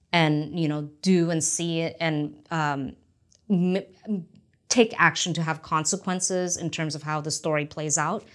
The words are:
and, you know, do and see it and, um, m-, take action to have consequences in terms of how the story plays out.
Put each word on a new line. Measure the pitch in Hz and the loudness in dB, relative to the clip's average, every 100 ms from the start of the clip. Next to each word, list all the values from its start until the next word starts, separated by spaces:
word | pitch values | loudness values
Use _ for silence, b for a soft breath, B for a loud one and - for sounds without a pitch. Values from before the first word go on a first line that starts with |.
| _ | _
and, | 170 160 151 151 175 | 2 4 4 0 -2
you | 156 | -2
know, | 151 147 - | -2 -6 -4
do | 185 185 170 | 4 4 4
and | 165 | 0
see | 156 - 170 165 | -2 -2 -2 -2
it | 165 - | -2 -2
and, | 165 151 147 - - | -2 0 -4 -8 -6
um, | 165 151 139 135 - _ _ _ _ _ | -2 -2 -2 -6 -12 _ _ _ _ _
m-, | 190 180 185 - - - 208 165 - _ _ _ | 2 2 0 -4 -16 -8 -8 -8 -20 _ _ _
take | 254 226 - | 4 4 6
action | 165 - 185 | 4 4 -2
to | 160 | -2
have | 160 156 | -2 -4
consequences | - 165 156 190 190 185 185 185 180 175 | -2 -2 0 -4 -2 -4 -2 -2 -2 -4
in | 165 | -4
terms | 151 156 147 | -4 -4 -4
of | |
how | 151 151 | -4 -4
the | 151 | -4
story | - 165 151 147 | -4 0 0 -2
plays | - 156 147 | -6 -4 -2
out. | 151 208 - | 0 -4 -8